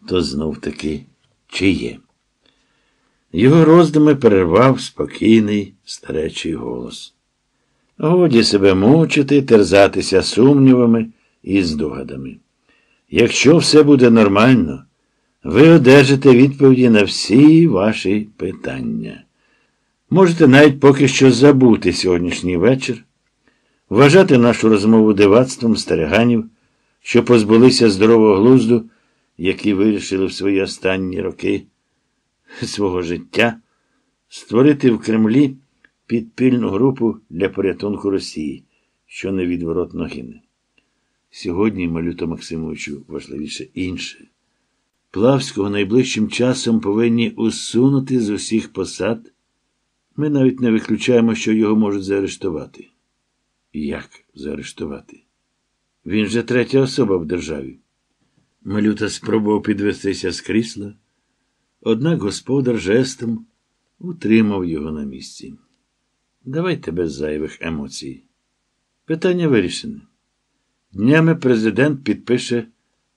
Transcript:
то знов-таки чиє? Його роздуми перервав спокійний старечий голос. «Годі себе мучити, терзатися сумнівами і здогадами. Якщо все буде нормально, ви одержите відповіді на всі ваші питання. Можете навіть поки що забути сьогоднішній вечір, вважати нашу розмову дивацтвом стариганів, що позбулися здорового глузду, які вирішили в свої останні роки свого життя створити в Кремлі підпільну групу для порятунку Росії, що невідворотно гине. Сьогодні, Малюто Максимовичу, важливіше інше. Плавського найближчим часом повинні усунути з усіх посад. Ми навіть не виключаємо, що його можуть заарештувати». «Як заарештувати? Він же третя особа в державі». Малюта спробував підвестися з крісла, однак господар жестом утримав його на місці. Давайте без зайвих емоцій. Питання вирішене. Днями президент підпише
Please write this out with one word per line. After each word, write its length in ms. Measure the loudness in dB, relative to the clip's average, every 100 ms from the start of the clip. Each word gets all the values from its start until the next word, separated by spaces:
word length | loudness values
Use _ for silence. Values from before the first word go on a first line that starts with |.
| -6
то 140 | -4
знов-таки 840 | -4 -6 -8 -8 -12 -10 -10 -10 -14 _ _ _ _
чиє? 520 | -4 -2 -2 -6 -14 _ _ _ _ _ _ _ _ _ _ _ _ _
Його 320 | 0 4 4 6
роздуми 500 | 6 4 2 2 2
перервав 680 | 2 2 2 4 4 2
спокійний 920 | -6 -10 -10 -2 2 4 2 -2 -6 _ -20
старечий 680 | -18 -10 -6 -6 -8 -10
голос. 600 | -8 -10 -12 -12 -16 -20 _ _ _ _ _ _ _ _ -6
«Годі 460 | 0 2 4 2
себе 300 | 2 2 2
мучити, 680 | 4 4 4 2 -2 0 0
терзатися 800 | 4 4 4 4 4 0 -2 -2
сумнівами 840 | 0 2 4 6 4 4 4 0 -2 -12 _ _
і 200 | -4 -2
здогадами. 760 | -2 -4 -6 -8 -12 -14 -16 -18 _ _ _ _ _ _ _
Якщо 480 | 0 0 2 4 4
все 260 | 4 4
буде 260 | 6 6 6
нормально, 760 | 6 4 4 4 4 0 -8 -16 _ _ _ _ _
ви 260 | -2 4 6
одержите 600 | 6 8 6 6 4 6 6
відповіді 540 | 4 4 4 4 4
на 140 | 4
всі 640 | 2 -4 0 4 6 6 4
ваші 600 | 2 0 -2 -2 -4 -6 -10
питання. 840 | -12 -10 -12 -10 -8 -10 -10 -16 _ _ _ _ _ _ _ _ _
Можете 340 | 2 2 4 6
навіть 320 | 8 6 6
поки 280 | 4 4 0
що 240 | 4 4
забути 600 | 6 4 6 4 4 0
сьогоднішній 640 | -2 0 0 -2 -6 -4 0
вечір, 460 | 0 0 -4 -10 _ _ _ _ _ _ _ _ _
вважати 480 | 2 6 6 4 4
нашу 320 | 4 2 2
розмову 440 | 2 4 4 4
дивацтвом 640 | 4 4 4 2 -2 -4 -4
стариганів, 680 | -2 -4 0 0 2 0 -4 _ _ _ _ _
що 220 | -2 0
позбулися 640 | 2 2 4 4 6 4 2
здорового 460 | 2 2 4 4 4
глузду, 480 | 4 4 4 0 -2 _ _ _ _ -8
які 360 | -6 -4 -4
вирішили 520 | 0 0 -2 -4 -4 -4
в 80 |
свої 280 | -4 -4 -2
останні 600 | -4 -6 -4 -4 -6 -8
роки 420 | -8 -8 -6 -6 -10 _ _ _ _ _ _ _ _ -16
свого 380 | -12 -6 -4 -4
життя 560 | -6 -10 -8 -4 -2 -4 _ _ _ _ _ _ _
створити 640 | -20 -4 2 2 2 0
в 80 | 0
Кремлі 560 | -2 0 0 2 0 -4 _ _ _ _ -8
підпільну 640 | -8 -8 -4 -2 0 -2
групу 480 | -2 -2 -2 -4 -6 _
для 200 | -6 -6
порятунку 600 | -4 -6 -6 -8 -8 -6
Росії, 540 | -6 -8 -12 -12 -12 _ _ _ _ _
що 260 | -14 -8
невідворотно 720 | -6 -6 -6 -6 -6 -8 -10
гине. 380 | -12 -12 -18 -20 _ _ _ _ _ _ _ _ _
Сьогодні, 580 | -14 -8 -4 -4 -4 -6
Малюто 400 | -6 -8 -8 -10
Максимовичу, 760 | -10 -12 -12 -12 -12 -14 -16 -16
важливіше 600 | -18 -16 -14 -14 -14 -16
інше. 540 | -12 -10 -10 -14 -18 _ _ _ _ _ _ _ _ _
Плавського 580 | -2 0 0 -4 -6 -6
найближчим 600 | -4 -2 -2 -2 -4 -6
часом 500 | -4 -4 -4 -4 -4
повинні 500 | -2 -2 -2 -2 -4
усунути 880 | -4 -6 -6 -6 0 0 0 -2 -4
з 100 | -4
усіх 440 | -6 -6 -6 -6
посад. 580 | -10 -10 -6 -6 -6 -12 _ _ _ _ _ _ _ _ -8
Ми 140 | -4
навіть 300 | 0 0 0
не 120 | -2
виключаємо, 640 | -2 -2 -4 0 0 0 -2
що 180 | -2
його 220 | -2 0 0
можуть 280 | -2 -4
заарештувати». 840 | -4 -4 -4 -8 -10 -10 -14 -20 -20 _ _ _ _ _ _ _ _
«Як 360 | -12 -10 -12 -16 _ _ -16
заарештувати? 880 | -14 -12 -14 -14 -14 -14 -20 -20 _ _ _ _ _ _ _ _ -8
Він 200 | -6 -4
же 180 | -6
третя 360 | -4 -4 -2 -2
особа 380 | -2 -2 -2 -2
в 80 | -4
державі». 520 | -8 -8 -12 -14 -20 _ _ _ _ _ _ _ _
Малюта 460 | -10 -4 -4 -4 -8
спробував 540 | -10 -6 -4 -2 -4
підвестися 680 | -4 -4 -4 -6 -8 -6 -8
з 100 | -10
крісла, 520 | -6 -6 -6 -12 -18 -20 _ _ _ _ _ _ _ _
однак 400 | -6 -4 -2 -4
господар 580 | -6 -8 -6 -4 -4 -4
жестом 640 | -2 -2 -2 -6 -10 -10 -12 _ _ _ _ _
утримав 640 | -18 -10 -2 0 0 -4 -6
його 260 | -8 -10
на 120 | -10
місці. 500 | -12 -16 -20 -20 -20 -20 _ _ _ _ _ _ _ _ -12
Давайте 460 | -8 -6 -8 -8
без 220 | -6 -6
зайвих 440 | -6 -8 -8 -10 -12
емоцій. 600 | -10 -10 -12 -16 -16 -18 _ _ _ _ _ _ _ _ -10
Питання 420 | -6 -4 -2 0
вирішене. 540 | 0 -2 -8 -14 -18 _ _ _ _ _ _ _ _ _
Днями 420 | -4 0 2 2 0
президент 680 | -2 0 -2 -2 -2 -4
підпише 640 | -6 -8 -4 -6 -4 -8 -8 _ _ _ _